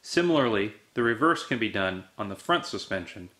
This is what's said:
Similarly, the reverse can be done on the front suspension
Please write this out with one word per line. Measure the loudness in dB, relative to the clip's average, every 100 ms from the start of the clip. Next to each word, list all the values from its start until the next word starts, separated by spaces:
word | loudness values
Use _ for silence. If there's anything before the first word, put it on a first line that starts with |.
Similarly, | 0 2 4 4 4 2 0 -4 _
the | 0
reverse | 2 4 2 2 -2
can | -2
be | -2
done | 0 -2 -2 -12 -10
on | -8
the | -8
front | -2 -2 -2
suspension | -8 -6 -6 -6 -14 -16 _